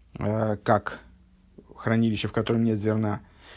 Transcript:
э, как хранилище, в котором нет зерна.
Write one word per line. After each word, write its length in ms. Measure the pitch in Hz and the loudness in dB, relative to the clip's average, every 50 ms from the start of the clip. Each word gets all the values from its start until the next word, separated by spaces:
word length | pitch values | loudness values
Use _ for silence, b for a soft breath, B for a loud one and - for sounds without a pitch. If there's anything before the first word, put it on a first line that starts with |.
| _ _ - - | _ _ -10 -6
э, 380 | - 101 107 110 110 110 107 104 - | -4 -2 0 0 0 0 -2 -2 2
как 360 | - 113 104 - - - - - - - - - _ _ _ _ _ - - - - - | 4 4 4 2 -2 -10 -12 -14 -20 -20 -20 -20 _ _ _ _ _ -20 -20 -20 -20 -16
хранилище, 520 | - - 117 113 113 113 113 107 101 - 104 | -6 -2 0 2 2 2 2 0 -2 -4 -4
в 40 | - | -2
котором 320 | - 107 - 117 113 113 | -2 -2 0 0 2 2
нет 140 | 117 110 107 | 2 0 0
зерна. 420 | 101 110 107 110 110 107 104 - - B B B B B B | 0 0 0 0 0 -2 -4 -6 -8 B B B B B B